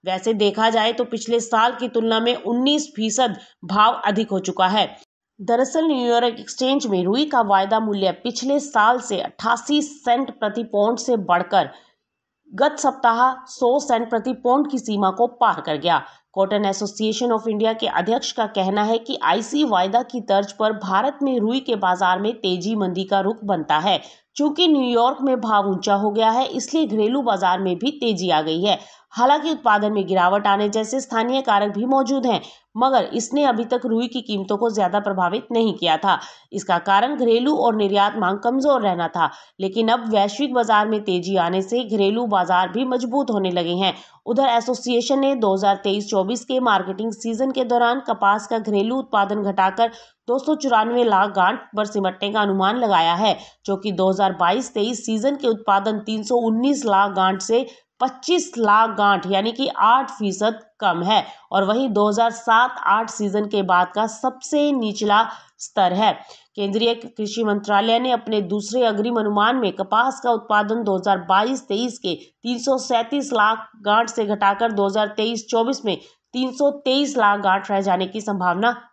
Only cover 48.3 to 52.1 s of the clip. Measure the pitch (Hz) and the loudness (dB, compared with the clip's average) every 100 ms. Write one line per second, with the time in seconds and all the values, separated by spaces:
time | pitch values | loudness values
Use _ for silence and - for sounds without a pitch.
48.3 | 214 214 226 214 208 214 262 254 208 196 | 2 -2 -6 -2 -2 0 -4 -2 0 0
49.3 | 208 202 190 190 196 233 226 - _ - | -2 -2 0 0 2 -2 -2 -20 _ -4
50.3 | 254 262 302 269 233 220 240 240 196 202 | -2 0 -2 2 2 2 2 2 4 2
51.3 | 196 185 240 - 208 208 208 190 | 2 2 2 -6 -6 -4 -2 -4